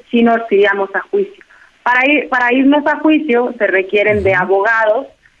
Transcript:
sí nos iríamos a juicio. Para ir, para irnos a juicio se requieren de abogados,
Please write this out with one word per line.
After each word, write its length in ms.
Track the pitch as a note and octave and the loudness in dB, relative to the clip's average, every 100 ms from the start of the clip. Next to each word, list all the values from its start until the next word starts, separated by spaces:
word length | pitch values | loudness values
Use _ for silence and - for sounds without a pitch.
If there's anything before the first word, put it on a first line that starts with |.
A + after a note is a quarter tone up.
| - | -4
sí 140 | A#3 | 0
nos 280 | A#3 A3+ A3+ | 2 0 0
iríamos 380 | G3 G3+ G3 G3 F#3+ | 2 2 0 -4 -8
a 60 | |
juicio. 420 | - - - - _ _ _ _ | -4 -4 -4 -8 _ _ _ _
Para 220 | A#3+ B3 C4+ | -2 0 2
ir, 220 | D4+ D4+ | 0 0
para 240 | B3 A#3+ | -2 0
irnos 320 | C4 C4+ D4 D4 | 2 2 2 0
a 140 | D4 | -2
juicio 560 | D#4 D4+ - A#3+ B3 A#3 | 0 0 0 0 -2 -2
se 80 | G3 | -2
requieren 580 | F#3+ F#3 G#3 G#3 G#3 | -2 0 0 0 0
de 120 | G3 F#3 | 0 0
abogados, 720 | F#3 G3 G#3+ A3+ A3 A#3 C4+ _ _ _ | 0 0 0 0 0 -2 -4 _ _ _